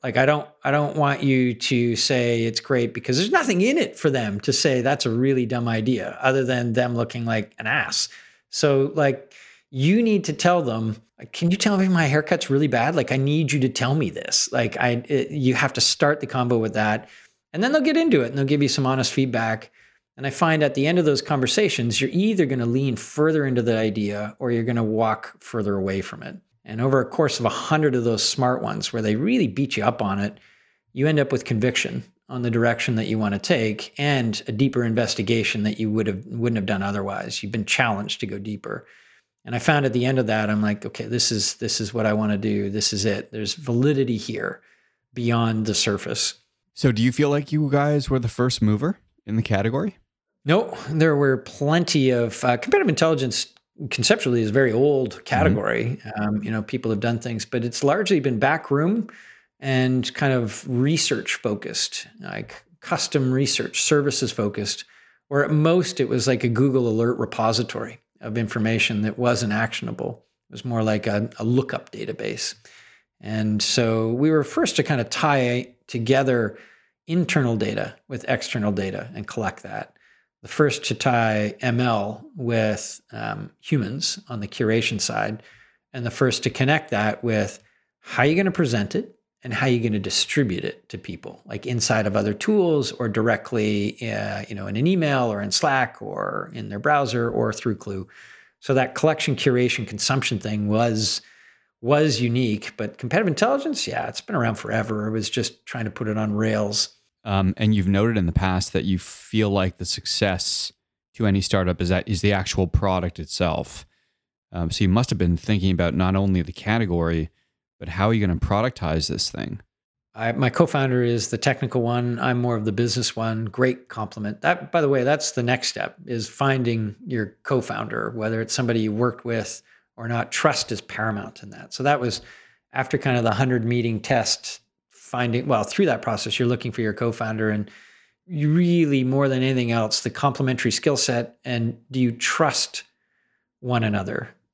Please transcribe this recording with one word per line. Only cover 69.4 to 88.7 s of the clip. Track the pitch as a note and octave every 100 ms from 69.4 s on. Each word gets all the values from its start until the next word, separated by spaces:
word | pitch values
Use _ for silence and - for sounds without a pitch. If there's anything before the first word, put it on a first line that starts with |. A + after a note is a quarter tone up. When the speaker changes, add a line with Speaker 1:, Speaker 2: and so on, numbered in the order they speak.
| A2+
Speaker 1:
actionable. | G#2+ A2+ - - - - - _ _ _
It |
was | -
more | B2+ A2+
like | A2 G#2+ G#2+
a, | G#2 A#2 -
a |
lookup | A2 B2+ B2 - -
database. | G#2+ G#2+ - A2 - - - - - - _ _ _
And | G#2 A2 G#2+ G#2+
so | - - A2+ A2+ A2+
we | A#2+ D#3
were | D#3
first | C#3+ - E4+ -
to |
kind | - C3+
of | -
tie | - D#3 C#3 B2 B2 - _ -
together | A#2+ A2+ C3+ C3+ A#2+ G#2+ - - _ _ _ -
internal | E3+ - D#3 B2 A2
data | G#2 G#2+ - - -
with | B2+ -
external | A#2+ - A#2 G#2
data | G2+ F#2+ G2 A2+
and | - G2+
collect | - G2+ -
that. | F#2+ - - _ _ _ _ _
The | G#2+
first | - D3 -
to | -
tie | A2 C3+ A#2+ A2+ G#2+ G#2 -
M | B2+ A#2+
L | B2 A2 G2+ A2 - G3
with, | A#2 A2+ A2 G2+ - - _
um, | A2 A2 G2+ G#2 _
humans | - D3 G2+ C#3 - - -
on | A#2+
the | G2+
curation | - A2 A2+ - G#2
side, | - A2 G#2 A2 - - _ _ _
and | B2+ A#2
the |
first | - B2+ -
to | B2+
connect | - C3 D#3 -
that | G#2 G#2+ -
with | A#2 G#2+ G2 - _ _ _ _
how | - -
you're | C#3 E3+
gonna | F#3+
present | - C3+